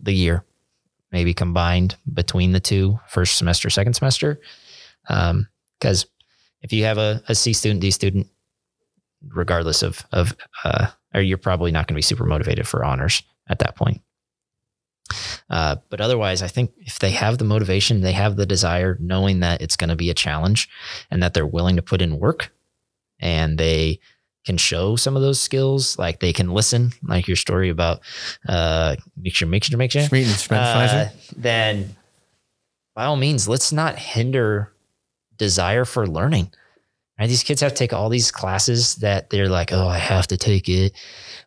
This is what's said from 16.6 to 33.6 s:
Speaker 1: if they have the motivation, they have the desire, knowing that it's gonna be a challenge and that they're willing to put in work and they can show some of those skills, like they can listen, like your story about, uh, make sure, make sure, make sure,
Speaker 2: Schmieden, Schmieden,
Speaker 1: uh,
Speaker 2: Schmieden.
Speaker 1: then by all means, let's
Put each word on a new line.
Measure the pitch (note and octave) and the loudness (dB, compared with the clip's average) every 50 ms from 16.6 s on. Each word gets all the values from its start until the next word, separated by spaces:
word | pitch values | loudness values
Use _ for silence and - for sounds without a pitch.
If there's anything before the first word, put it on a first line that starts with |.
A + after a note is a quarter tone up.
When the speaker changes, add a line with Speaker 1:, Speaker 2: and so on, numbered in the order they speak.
| B2 A#2 - _ | -4 -4 -6 _
Speaker 1:
if | - A#2+ - - | -14 -12 -6 -2
they | G2+ F#2+ | -2 0
have | F#2+ - - A2 A#2 | 0 0 0 0 0
the | B2+ A#2 | 0 0
motivation, | G#2 G#2+ A2 G#2 F#2 F#2 G2 - - A#2 G2 | 0 2 0 0 0 0 0 2 2 2 2
they | F#2 F#2 F2+ | 2 2 2
have | G2 G2+ G#2+ G2 | 2 2 0 2
the | G2+ G2 | 0 0
desire, | F#2+ G2 F2 F2 E2+ F2 F2+ F#2 F#2 F2+ - | 0 0 0 0 0 0 0 0 0 0 -2
knowing | E2+ F2 F#2 F#2+ F#2+ G2 F#2+ F2+ | -2 -2 0 2 2 2 2 2
that | F2 E2+ E2+ - | 2 0 0 -2
it's | D#2 E2 - | -2 -4 -4
gonna | - E2 E2 E2 | -2 -2 -2 0
be | D#2+ E2+ E2+ | 0 0 -2
a | E2 | -2
challenge | - - D2+ D2+ D#2 E2 G2 G#2+ A#2 - - - - - - - - - - | -2 -2 -2 -2 0 2 2 2 0 0 -4 -10 -16 -16 -14 -14 -14 -8 -4
and | - F2 | 0 0
that | F2 F2 - | 0 2 2
they're | E2+ D2+ | 0 0
willing | D2+ E2 E2+ F2 F#2 F#2 | 0 0 0 2 2 2
to | E2+ - | 2 0
put | - F#2+ F2 | 0 0 0
in | F2+ E2 D#2 D2+ | 0 0 0 0
work | F#2+ C#3 E3 - - - _ _ _ _ _ _ _ _ _ _ _ _ _ _ | 0 0 0 -2 -6 -10 _ _ _ _ _ _ _ _ _ _ _ _ _ _
and | E2+ F2 E2 D#2+ D#2+ D#2 D#2 | -2 0 0 2 2 2 2
they | D#2 D#2+ E2 D#2+ D#2 D#2+ D#2+ E2 - _ _ _ _ _ _ _ _ - | 2 2 2 2 2 2 0 -2 -4 _ _ _ _ _ _ _ _ -6
can | - F#2 | -4 -2
show | E2 - - - E2+ F#2 G#2 A2+ | 0 0 -2 0 0 0 0 0
some | A#2+ - C#3 C3+ | 0 0 0 2
of | C3+ | 2
those | C3+ C#3 C3+ - | 2 2 2 0
skills, | - - C3+ C3+ C3+ C3+ C3+ C3+ B2+ - - - | -2 -2 0 0 2 2 2 0 0 -2 -2 -2
like | F#2 E2+ E2 - | -2 -4 -2 0
they | F#2 F2 - | 0 0 2
can | - F2+ F2 | 2 0 0
listen, | F2+ G#2+ G#2+ - B2 A#2+ B2 A#2+ - - - | 2 2 2 2 2 2 2 0 -2 -4 -4
like | - F#2+ F2+ F#2 | -2 0 0 0
your | - F2+ | 0 -2
story | - - - F#2 F#2 F#2+ F2+ | -2 -2 0 0 0 0 0
about, | E2 E2+ E2+ E2+ E2+ - - - - - - - - - - | 0 0 0 0 -2 -4 -8 -14 -14 -12 -12 -12 -14 -10 -6
uh, | - F#2 E2+ E2+ D#2+ D#2+ E2 D#2+ D#2 C#2 - - - _ | -2 -2 0 0 2 2 0 0 0 -2 -4 -8 -14 _
make | - F2+ F2+ - | -10 -8 -4 -2
sure, | - F2 | -2 0
make | E2 E2+ G#2+ - | 0 0 0 0
sure, | - A#2+ | 0 0
make | A#2 B2+ B2 | 0 0 0
sure, | - C#3+ D3 | 0 0 -2
Speaker 2:
Schmieden, | C#3+ C3 C3 B2+ A2+ G2+ G2 - | 0 -2 -2 0 0 0 -2 -2
Schmieden, | - A2+ | -2 0
Speaker 1:
uh, | B2+ B2 A#2+ A#2 B2 A#2+ | 0 2 2 2 2 2
Speaker 2:
Schmieden. | G#2+ G#2 G#2+ G#2+ G2+ - - - - - | 2 2 0 0 -2 -6 -12 -20 -20 -12
Speaker 1:
then | - A#2+ A#2+ A2+ A2+ A2 G#2+ G#2 G2+ F#2+ F#2+ G2 - _ _ _ _ _ _ _ _ _ _ _ _ _ _ _ _ _ _ _ | -6 -2 -2 0 0 0 0 -2 -2 -6 -8 -12 -16 _ _ _ _ _ _ _ _ _ _ _ _ _ _ _ _ _ _ _
by | A2 B2 | -4 -2
all | C#3+ D3+ | -2 0
means, | C3+ C3+ D3 D3+ A#2+ G2 | 0 2 2 2 0 0
let's | G#2 A#2+ C3+ | 0 0 0